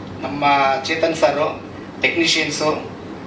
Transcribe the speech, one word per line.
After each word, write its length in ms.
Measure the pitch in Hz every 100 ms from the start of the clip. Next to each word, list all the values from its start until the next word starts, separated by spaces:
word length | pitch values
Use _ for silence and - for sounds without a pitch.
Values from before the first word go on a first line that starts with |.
| - -
ನಮ್ಮ 220 | 151 143 143 143 170 165
ಚೇತನ್ 300 | - 160 165
ಸಾರು, 480 | 156 151 143 151 - - - - -
ಟೆಕ್ನಿಷಿಯನ್ಸು, 680 | - 165 160 160 151 151 151 151 - - - -